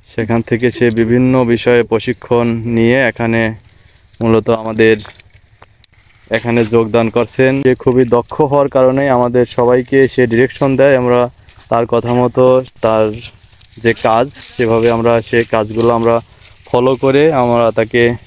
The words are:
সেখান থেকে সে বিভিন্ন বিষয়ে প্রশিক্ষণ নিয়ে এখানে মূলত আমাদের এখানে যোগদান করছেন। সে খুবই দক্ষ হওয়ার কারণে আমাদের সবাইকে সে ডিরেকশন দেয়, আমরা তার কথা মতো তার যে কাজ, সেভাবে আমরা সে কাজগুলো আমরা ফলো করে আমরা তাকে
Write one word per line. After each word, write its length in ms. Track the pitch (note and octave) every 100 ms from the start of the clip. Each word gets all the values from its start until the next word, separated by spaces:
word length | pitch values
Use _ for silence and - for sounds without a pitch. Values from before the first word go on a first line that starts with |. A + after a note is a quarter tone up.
| _
সেখান 260 | - A2 A#2 A2+
থেকে 180 | A#2 B2 -
সে 80 | A#2+ A2+
বিভিন্ন 340 | A2+ B2 B2+ C3 A#2+
বিষয়ে 280 | A#2 - A#2+ A2
প্রশিক্ষণ 540 | A2+ - A#2+ - A#2+ A#2+ A#2 A2+ A#2
নিয়ে 220 | A2+ B2+ B2+
এখানে 320 | - A#2 A2+ A2 A2 _ _ _ _ _ _
মূলত 260 | A#2 A2+ G#2+ A2+
আমাদের 340 | A2 A2 A2 G#2+ G2+ - - _ _ _ - _ _ _ _ _ _ A2+
এখানে 240 | A#2+ A#2 A2
যোগদান 340 | A#2 A2+ A#2 A2+ A#2+
করছেন। 360 | A2+ - C3 C#3 C3+
সে 80 | B2+
খুবই 200 | - B2 B2+ A#2+
দক্ষ 200 | A#2 - D3+
হওয়ার 180 | C#3+ C#3 C3+
কারণে 280 | C3 C3+ C#3 B2
আমাদের 280 | B2 B2 A#2+ -
সবাইকে 420 | A#2+ B2 B2 C3+ C3
সে 100 | - B2
ডিরেকশন 380 | A2+ C3 - C#3 C3
দেয়, 160 | C#3 C3
আমরা 200 | B2 B2 B2 - - - -
তার 140 | A#2 A#2+
কথা 180 | A#2 A#2 B2
মতো 240 | B2 B2 B2+ B2+ C3 - A2+
তার 200 | A2 A2 A2 A#2+ - - - - -
যে 80 | A#2 A2+ A#2+
কাজ, 200 | A2+ C3+ - - -
সেভাবে 320 | A#2 A2+ A#2 A#2
আমরা 180 | A#2 A#2 A2
সে 100 | A#2+ A#2
কাজগুলো 360 | A2+ G#2+ A2 A#2 A#2
আমরা 160 | A2+ A#2 A2+ - - - -
ফলো 240 | B2 B2+ C3
করে 200 | C3+ C3+ D#3 D3
আমরা 260 | A#2+ A#2+ A2+ A2
তাকে 260 | A2 A#2+ A#2+ A#2+